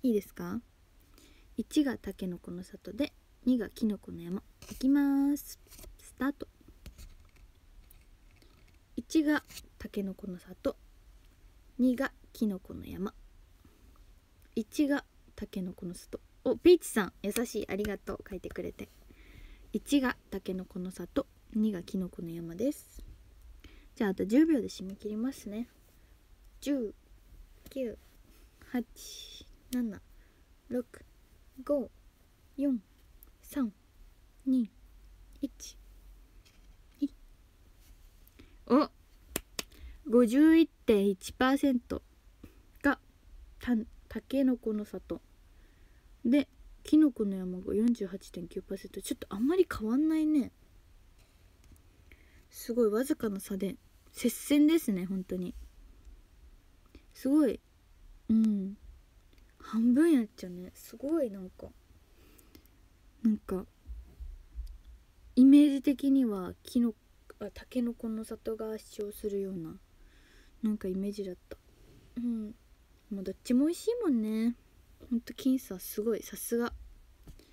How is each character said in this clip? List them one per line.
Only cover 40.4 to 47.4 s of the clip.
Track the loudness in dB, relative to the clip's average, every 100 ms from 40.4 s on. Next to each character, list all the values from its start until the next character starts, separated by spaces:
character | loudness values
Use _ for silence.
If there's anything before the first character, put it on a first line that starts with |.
| 8 8
一 | 6 _ 2
点 | 4 4
一 | 0 -8
パ | 0 2
ー | 4
セ | 2
ン | 2
ト | -2 -10 -10 _ -20 _ -20 -20 -20 -2
が | 0 0 -8 _ -20 -20 -20 -10
た-、 | -2 -2 -2 -14 -12
タ | -12
ケ | _ 2
ノ | 2 2
コ | -2
の | -4 -6
里。 | -10 -10 -10 _ -20 -20 -20 -20 -20 -20 -20 -20 -4
で、 | 4 4 2 -10 -20 -20
キ | 4 6
ノ | 6
コ | 4
の | -2
山 | -2